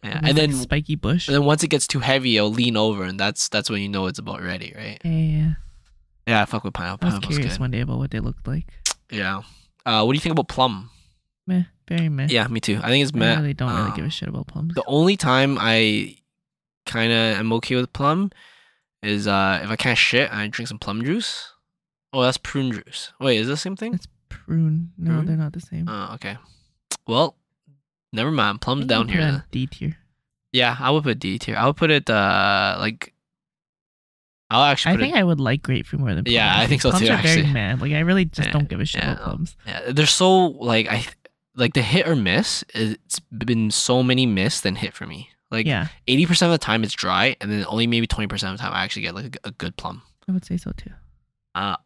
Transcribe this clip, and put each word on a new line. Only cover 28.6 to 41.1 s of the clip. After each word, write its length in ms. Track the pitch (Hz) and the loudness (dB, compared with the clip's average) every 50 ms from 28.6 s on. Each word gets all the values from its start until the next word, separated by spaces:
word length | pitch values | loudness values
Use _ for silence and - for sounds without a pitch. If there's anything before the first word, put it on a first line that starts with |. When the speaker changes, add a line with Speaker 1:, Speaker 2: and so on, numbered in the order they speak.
Speaker 1:
Plum's 200 | - 123 131 143 | -2 -2 -2 0
Speaker 2:
I 20 | |
think 80 | 139 127 | 0 0
Speaker 1:
down 180 | 113 - 220 - | 0 0 2 0
Speaker 2:
you 60 | - | 0
Speaker 1:
here 80 | 170 | 0
Speaker 2:
put 60 | 156 151 | 2 0
it 40 | |
Speaker 1:
then. 100 | 139 139 - - | 0 -2 -6 -6
Speaker 2:
D 140 | - 123 131 | -6 -6 -6
tier. 300 | - - - - 151 160 - _ _ _ _ _ _ _ _ _ _ | -6 -6 -6 -6 -6 -6 -8 _ _ _ _ _ _ _ _ _ _
Speaker 1:
Yeah, 240 | - 127 123 120 123 127 | 0 2 2 2 0 0
I 120 | 131 127 | 0 2
would 120 | 147 156 147 | 2 2 2
put 140 | 135 113 127 | 0 -2 0
D 200 | - 95 95 - | -2 -4 -4 -4
tier. 180 | - - 110 | -6 -6 -2
I 100 | 104 113 | 0 0
would 100 | 135 151 | 0 2
put 140 | - 170 156 | 2 2 2
it, 180 | 151 143 - - | 2 2 2 2
uh, 640 | 113 104 98 98 92 98 98 101 101 95 98 98 90 90 | 2 2 4 4 4 4 4 4 4 2 2 0 0 -2
like, 320 | 104 110 113 - - - _ _ _ _ _ _ _ _ _ _ _ _ _ _ _ _ _ _ _ _ _ _ _ _ _ _ _ _ | -4 -4 -4 -6 -14 -18 _ _ _ _ _ _ _ _ _ _ _ _ _ _ _ _ _ _ _ _ _ _ _ _ _ _ _ _
I'll 140 | 113 123 143 | 4 4 6
actually 280 | 143 139 - - 160 | 6 4 2 2 2
Speaker 2:
I 40 | 185 | 2
Speaker 1:
put 40 | - | 2
Speaker 2:
think 140 | 254 285 349 | 2 2 4
Speaker 1:
it 20 | 233 | 4
Speaker 2:
I 40 | 190 | 4
would 160 | 175 165 139 | 4 4 2
like 220 | 135 113 131 147 | 2 0 0 0
grapefruit 380 | - - 131 - - - - - | 0 -2 -2 -2 -2 -4 -4 -2
more 140 | 135 117 87 | -2 0 0
than 100 | 82 - | -2 0
plum, 100 | 123 117 | 2 4
Speaker 1:
Yeah, 120 | 117 107 | 4 4
I 20 | 98 92 104 | 4 4 4
Speaker 2:
actually. 40 | 113 110 | 4 4
Speaker 1:
think 140 | - 123 | 2 2
so 80 | - 127 | 4 4
Speaker 2:
Plums 160 | 127 185 113 | 4 4 4
Speaker 1:
too, 60 | - | 4
Speaker 2:
are 100 | - - | 4 4
very 180 | - 160 165 165 | 4 4 4 4
Speaker 1:
actually. 120 | 151 147 | 4 2
Speaker 2:
meh. 240 | 139 120 101 95 123 127 | 2 0 0 0 -2 -2
Like, 120 | - 143 | -2 0
I 80 | 151 151 | 0 0
really 260 | 165 175 190 196 185 | 2 2 2 2 2
just 220 | 156 - - - - | 0 -2 -2 -2 0
Speaker 1:
Yeah, 40 | |
Speaker 2:
don't 160 | - 147 147 - | 2 0 0 0
give 120 | - 95 | -2 -4
a 40 | - | -4
shit 180 | 156 - - | -2 -2 -2
Speaker 1:
yeah, 100 | - 143 | -2 -2
Speaker 2:
about 80 | 123 - | -4 -4
Speaker 1:
no. 40 | - - | -6 -6
Speaker 2:
plums. 240 | - - 165 - - - - | -4 -4 -6 -6 -8 -14 -14
Speaker 1:
Yeah, 140 | - - - - 120 | -12 -10 -8 -6 -2
they're 140 | 131 147 151 | 0 2 4
so, 400 | 147 - - 185 185 190 185 180 | 4 4 4 6 6 6 6 4
like, 420 | 165 127 139 120 120 113 110 107 - | 2 0 -2 0 2 2 2 2 2
I, 160 | 104 110 113 - | -2 -2 -2 -6